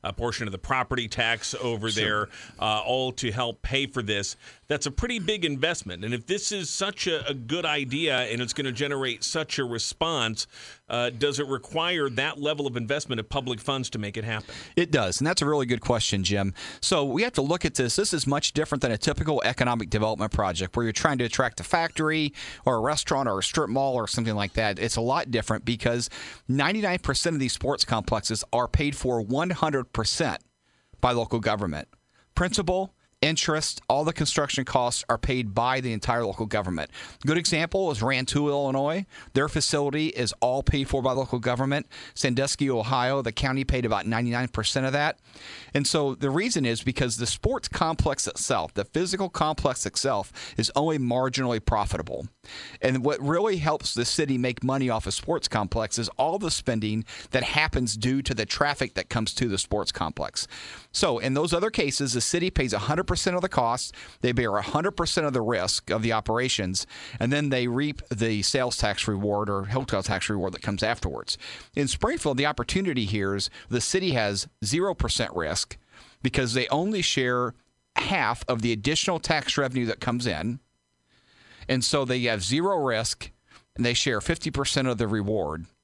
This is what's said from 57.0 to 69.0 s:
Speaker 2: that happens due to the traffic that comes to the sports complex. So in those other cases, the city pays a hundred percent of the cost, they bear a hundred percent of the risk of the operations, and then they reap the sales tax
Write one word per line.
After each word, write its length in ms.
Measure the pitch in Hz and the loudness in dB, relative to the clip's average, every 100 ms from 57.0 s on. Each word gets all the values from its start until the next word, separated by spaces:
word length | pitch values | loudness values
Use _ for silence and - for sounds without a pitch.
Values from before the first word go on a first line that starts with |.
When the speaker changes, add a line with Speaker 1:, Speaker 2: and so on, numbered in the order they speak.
| 113 - - | -4 -12 -2
Speaker 2:
that 140 | 131 | -2
happens 520 | - 151 156 143 123 110 | 2 2 2 0 -2 0
due 240 | 113 135 | 0 0
to 120 | 131 | 0
the 100 | 113 | -2
traffic 500 | 107 - 147 139 131 | -2 0 0 0 -2
that 140 | - - | -4 -2
comes 240 | 117 110 | -2 -2
to 140 | - 123 | 0 0
the 100 | 98 | 0
sports 340 | - 104 92 | -2 -2 -2
complex. 540 | - 80 - 65 - - - - - - | -4 -4 -4 -6 -6 -8 -10 -14 -16 -8
So 280 | - 185 117 | 0 2 2
in 160 | 131 | 0
those 180 | 135 160 | 2 2
other 160 | 170 214 | 2 0
cases, 420 | 226 147 - 139 | 0 0 0 0
the 80 | 120 | 0
city 300 | - 170 180 | 0 0 0
pays 220 | - 131 | 0 0
a 60 | 104 | 0
hundred 240 | 101 151 | 0 -2
percent 320 | 185 180 - 180 | 0 0 0 0
of 60 | |
the 60 | 185 | 0
cost, 460 | - 117 127 - - - - | 2 2 0 -4 -12 -20 -2
they 120 | 123 | 0
bear 240 | 120 117 101 | 2 2 2
a 60 | |
hundred 300 | 98 147 180 | 2 0 0
percent 340 | - 165 - 151 | 0 0 2 2
of 60 | |
the 80 | 127 | 0
risk 500 | 110 113 92 - - | 2 0 0 -2 0
of 120 | 110 | 0
the 100 | 113 | 2
operations, 720 | 110 - 113 127 - 92 92 - - - - | 0 0 0 2 0 0 -2 -6 -12 -14 -2
and 120 | 117 | 2
then 180 | 143 147 | 2 2
they 180 | 127 123 | 2 0
reap 340 | 120 147 - - | 0 -2 -4 -8
the 340 | 107 113 107 | -2 0 2
sales 340 | 95 135 123 - | 2 2 0 0
tax 300 | 107 98 | 0 0